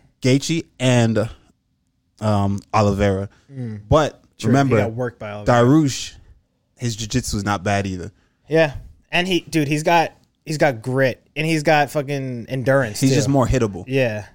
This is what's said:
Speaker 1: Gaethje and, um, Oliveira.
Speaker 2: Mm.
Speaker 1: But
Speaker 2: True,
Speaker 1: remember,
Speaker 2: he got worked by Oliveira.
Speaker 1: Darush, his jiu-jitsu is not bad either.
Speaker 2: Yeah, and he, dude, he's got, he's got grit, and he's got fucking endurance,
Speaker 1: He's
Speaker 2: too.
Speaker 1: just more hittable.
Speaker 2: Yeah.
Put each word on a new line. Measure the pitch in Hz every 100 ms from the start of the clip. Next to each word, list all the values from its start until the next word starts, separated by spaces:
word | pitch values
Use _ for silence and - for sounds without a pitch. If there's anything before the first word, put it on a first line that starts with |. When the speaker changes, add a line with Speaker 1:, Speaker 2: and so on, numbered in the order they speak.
| _ _
Speaker 1:
Gaethje | 127 135 - 165 - -
and, | 127 123 113 110 - - _ _ _ _ _ _ _ -
um, | 110 101 98 101 -
Oliveira. | 110 104 98 101 95 101 _ _
Speaker 2:
Mm. | 135 120 104 104
Speaker 1:
But | 147 139 - _ -
Speaker 2:
True, | 113
Speaker 1:
remember, | 131 139 113
Speaker 2:
he |
got | 104
worked | 113 123 -
by | 107
Oliveira. | 104 104 120 120
Speaker 1:
Darush, | 156 147 - - - - - _ _ _ _
his | 120 107
jiu-jitsu | 110 127 - 107
is |
not | 101 101
bad | 98 101 98
either. | 92 90 - _ _ -
Speaker 2:
Yeah, | 160 156 - - - _
and | 165 180
he, | 175
dude, | - 160 143
he's | 151
got, | 165 170 - - _ _ -
he's | 151
got | 156 117
grit, | 127 127 131 - _
and | - 160
he's | 165
got | 160 151 139
fucking | 156 135 139 131 120 107
endurance, | 135 120 139 120 104
Speaker 1:
He's | 135
Speaker 2:
too. | 131
Speaker 1:
just | -
more | 139 113
hittable. | 127 113 92 95
Speaker 2:
Yeah. | 135 123 107 98